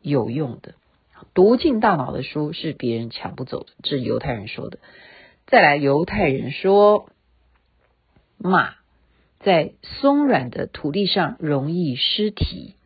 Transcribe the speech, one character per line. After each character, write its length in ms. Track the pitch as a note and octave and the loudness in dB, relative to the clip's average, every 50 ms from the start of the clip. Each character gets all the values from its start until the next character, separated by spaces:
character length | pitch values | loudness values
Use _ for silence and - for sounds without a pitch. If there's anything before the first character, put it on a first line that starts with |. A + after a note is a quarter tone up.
| _ | _
有 260 | D#3 C#3+ C3 G#2+ A2 | -2 -2 0 0 -2
用 300 | A#2+ D3+ D3+ B2 A2+ - | -4 -4 -6 -6 -8 -14
的。 140 | - - - _ _ _ _ _ _ _ _ - - _ _ | -16 -20 -20 _ _ _ _ _ _ _ _ -20 -20 _ _
读 240 | F#3 F#3 G#3+ B3 | 4 6 6 4
进 220 | A#3+ - D#4+ B3+ G#3+ | 4 2 0 0 2
大 160 | A#3 G#3+ F#3 | 2 2 2
脑 160 | D3 B2+ - | 0 -2 -6
的 100 | - - | -6 -8
书 320 | C3+ - - D3+ D3+ D3 - | -8 -6 -6 -6 -6 -6 -6
是 180 | - - D#3+ | -8 -8 -8
别 260 | - - - A#2+ A2+ | -8 -6 -4 -4 -4
人 120 | A2+ A#2 A#2 | -4 -6 -10
抢 240 | - - - - - | -12 -12 -12 -12 -10
不 120 | - B2+ | -10 -10
走 180 | - - - - | -10 -10 -12 -12
的， 80 | _ _ - | _ _ -12
这 160 | - - - | -8 -6 -4
是 60 | C3 B2 | -4 -2
犹 160 | - A#2 - | -2 -4 -4
太 140 | - - A#2+ | -4 -6 -6
人 140 | G#2 G2 | -6 -8
说 220 | G#2+ - - - - | -12 -12 -12 -12 -12
的。 80 | - _ _ - - - - - - - - _ _ _ _ | -14 _ _ -20 -20 -20 -20 -20 -20 -20 -20 _ _ _ _
再 120 | - C4+ A#3 | 4 6 6
来， 160 | F3+ D3 C#3+ | 8 6 4
犹 300 | D#3 C#3+ C#3 C#3 D3 F3 | 4 2 2 2 2 0
太 240 | - - G#3 F#3 D3 | -2 -2 0 0 0
人 220 | C3+ C3 A#2 - | 0 -2 -4 -6
说： 580 | D3 - - F#3+ G3 G3+ G#3 G#3 G#3 G#3 - - _ _ _ _ _ _ _ _ _ _ _ _ _ _ _ _ _ _ _ _ _ _ _ _ _ | -8 -2 0 4 6 6 8 6 6 4 -2 -8 _ _ _ _ _ _ _ _ _ _ _ _ _ _ _ _ _ _ _ _ _ _ _ _ _
马 380 | _ - F3+ F#3+ E3 A2 - - _ _ _ _ _ _ _ _ _ _ _ _ _ | _ -2 0 2 2 0 -2 -8 _ _ _ _ _ _ _ _ _ _ _ _ _
在 340 | - G3+ F3+ D#3+ C#3+ - - _ | 0 2 2 2 2 -2 -10 _
松 460 | - - - - - C#4+ C#4+ C#4+ D4 | -20 -18 -10 0 0 2 2 4 2
软 240 | C4+ A3 C#3+ B2+ B2 | 2 2 0 -2 -4
的 160 | - - C3+ | -8 -8 -10
土 240 | - - - - D3 | -10 -10 -8 -8 -4
地 160 | D3 G3 G3+ | -2 -2 -2
上 280 | F3+ - G3 E3+ C#3+ A#3+ - | 0 0 0 -2 -2 -4 -6
容 320 | F3 D3+ C#3+ C3+ C3+ D3+ | -4 -2 -2 -2 -2 -2
易 240 | E3+ F3+ F3 C#3+ A#2+ | -2 -2 -2 -2 -2
失 340 | B2+ - - - - G#3 G#3+ | -2 -2 -4 -2 -2 -4 -4
蹄， 460 | G#3 - - - - - - - - _ _ | -2 -4 -6 -6 -6 -12 -16 -18 -20 _ _